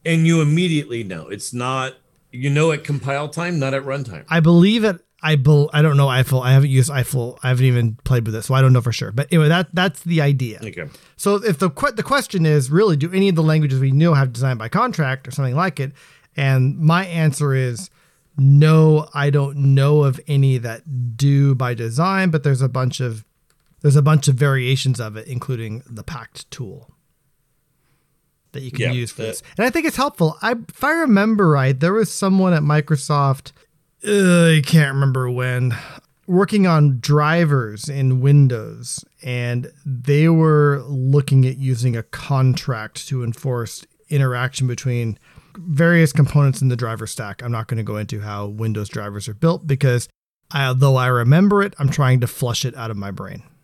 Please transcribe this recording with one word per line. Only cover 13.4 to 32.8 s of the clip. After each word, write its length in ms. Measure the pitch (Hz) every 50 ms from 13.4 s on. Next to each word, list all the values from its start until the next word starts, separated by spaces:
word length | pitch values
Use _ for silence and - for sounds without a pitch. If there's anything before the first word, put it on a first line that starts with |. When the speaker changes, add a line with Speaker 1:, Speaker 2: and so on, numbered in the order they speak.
Speaker 2:
languages 380 | 160 156 156 156 151 139 131 131
we 120 | 135 135
know 220 | 135 143 165 170 156
have 200 | 139 135 131 117
designed 260 | 117 135 135 127 110
by 100 | 110 113
contract 580 | - 190 247 254 - - 151 131 131 131 -
or 40 | 127
something 240 | 123 143 139 127 123
like 240 | 151 185 185 - -
it? 140 | 135 135 - _ - _ _ _ _ _ _
And 420 | - 139 135 135 131 127 135 139
my 280 | - 156 156 165 180 190
answer 500 | 180 165 165 160 156 135 147 147 143 135
is 340 | 131 131 123 120 110 190 - _ _ _ _ _ _ _ _ _
no, 680 | 143 135 135 139 143 156 156 160 160 156 156 156 151 151 - -
I 160 | 143 143 143
don't 440 | 139 147 139 139 139 143 139 139 135
know 300 | 139 135 143 147 151 147
of 160 | 139 127 - -
any 300 | - 147 139 139 135 131 123
that 560 | 117 117 113 113 _ 160 135 123 123 120 110
do 380 | 110 139 139 139 139 139 139 135
by 180 | 120 131 123 120
design, 560 | 113 117 113 110 139 170 190 190 190 190 180
but 140 | 160 151 135
there's 180 | 147 139 123
a 80 | 139 127
bunch 300 | 117 131 131 123 - -
of, 260 | 131 120 113 107 - _ _ _ _ _ _ _ _ _ _ _
there's 140 | - 147 135
a 60 | 151
bunch 260 | 139 151 156 147 -
of 80 | 147 135
variations 640 | 123 147 143 135 131 123 127 135 131 - 131 123 123
of 160 | 117 110 107
it, 100 | 110 113
including 560 | - 127 120 - - 127 113 113 107 107 120 - -
the 140 | 120 107 -
pact 480 | - 160 123 113 - _ - - _
tool 400 | - - 127 98 135 135 - - _ _ _ _ _ _ _ _ _ _ _ _ _ _ _ _ _ _ _ _ _ _ _ _ _ _ _ _ _ _ _ _
that 120 | - 131 131
you 80 | 123
can 100 | - -
Speaker 1:
Yeah, 100 | - 123
Speaker 2:
use 200 | 123 123 120 110
for 100 | - -
Speaker 1:
that 60 | 113 110
Speaker 2:
this. 140 | 113 - _ - -
And 80 | - 220
I 40 | 254
think 160 | 226 339 302
it's 120 | 311 -
helpful. 400 | 247 269 285 - - 170 156 - -
I, 100 | - 220
if 320 | 247 233 226 - - - -
I 80 | 285
remember 580 | 320 330 330 277 208 196 208 220 220 208 196 160
right, 300 | 147 139 131 131 139 131
there 140 | 156 175 202
was 200 | 220 214 - -
someone 400 | - 202 190 190 190 190 185 175
at 80 | 151
Microsoft, 880 | 147 147 147 151